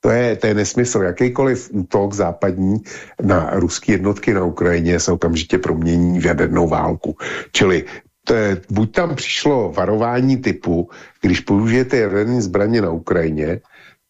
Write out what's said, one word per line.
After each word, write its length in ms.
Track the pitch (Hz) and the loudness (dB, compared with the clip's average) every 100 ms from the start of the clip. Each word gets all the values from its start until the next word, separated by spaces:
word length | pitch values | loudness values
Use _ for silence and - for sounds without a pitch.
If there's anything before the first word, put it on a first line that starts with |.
To 80 | - | 0
je, 260 | 117 123 107 | 2 2 0
to 120 | 110 | 0
je 60 | |
nesmysl. 480 | 104 101 - 123 110 | 0 0 0 0 0
Jakýkoliv 680 | 92 87 127 123 135 127 - | 0 0 0 2 0 0 -4
útok 400 | 101 90 104 101 | -6 -2 0 0
západní 640 | 101 90 85 98 92 95 107 107 - - - | 0 -2 0 -2 0 0 0 -4 -16 -18 -4
na 280 | 95 90 78 | 0 2 2
ruský 380 | 95 85 - - | 0 0 -2 0
jednotky 420 | 101 95 101 - | 0 2 0 0
na 100 | 98 90 | 0 0
Ukrajině 540 | 82 87 85 82 87 | 0 0 2 2 0
se 120 | 87 | 0
okamžitě 460 | 85 85 82 82 92 | 0 0 -2 0 -2
promění 640 | 82 82 85 85 87 87 | 0 -2 2 2 2 2
v 60 | 82 | 0
jadernou 420 | 80 80 82 85 | 0 0 2 0
válku. 480 | 80 165 - - - - - - | 0 -2 -4 -6 -8 -10 -10 -8
Čili 340 | - 98 87 - - - _ - | 0 2 2 -2 -14 -20 _ -2
to 80 | |
je, 280 | 117 104 95 - | 0 0 -2 -4
buď 220 | 104 110 | -2 0
tam 240 | - 170 139 | 0 -2 -4
přišlo 560 | - - 147 139 95 78 | -6 -2 0 2 0 -2
varování 640 | 92 107 117 123 131 131 | 0 0 0 2 2 2
typu, 520 | 113 90 85 85 87 - - _ | 0 -4 -2 -2 -2 -10 -20 _
když 180 | 98 92 | 0 0
použijete 580 | - 101 113 120 127 131 | 0 0 2 2 2 0
jaderné 440 | 107 98 107 123 | 0 0 0 0
zbraně 400 | 101 95 104 117 | 0 0 2 2
na 80 | 92 | 0
Ukrajině, 720 | 82 - 87 80 78 76 98 - - - _ _ | -2 -2 0 0 -2 -2 -4 -8 -20 -20 _ _